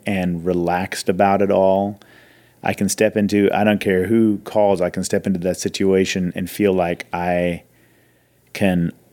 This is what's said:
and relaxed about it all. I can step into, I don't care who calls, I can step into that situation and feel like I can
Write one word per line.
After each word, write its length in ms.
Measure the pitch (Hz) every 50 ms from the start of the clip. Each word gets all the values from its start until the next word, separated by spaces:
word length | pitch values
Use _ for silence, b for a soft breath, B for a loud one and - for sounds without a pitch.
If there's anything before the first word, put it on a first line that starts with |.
| -
and 400 | 107 101 95 90 90 87 85 82
relaxed 640 | 90 87 87 87 85 87 90 95 - - - - -
about 320 | 95 87 101 98 98 98
it 80 | 101 98
all. 480 | 98 92 95 95 95 98 101 101 104 b b b b b b b b b b b b b
I 120 | - - 98
can 140 | - 104 95
step 300 | - - 110 104 - 107
into, 320 | 104 95 101 104 101 98
I 120 | - 95 104
don't 160 | 107 104 98
care 240 | - 104 95 92 92 92
who 300 | 113 113 113 107 104 98
calls, 400 | - - - 110 104 101 98 85
I 80 | 90 90
can 120 | - 92 90
step 220 | - - 98 - 101
into 120 | 95 90
that 180 | 85 92 90 -
situation 760 | - 101 - - 98 95 95 95 95 - - 95 90 90 -
and 140 | 95 92 87
feel 240 | - - 104 98 95
like 340 | 92 87 85 87 - - - -
I 500 | 87 87 90 87 87 87 87 85 82 - b b b b b b b b b b b b b b b b b _
can 380 | - 104 95 90 87 85 85 - - _ _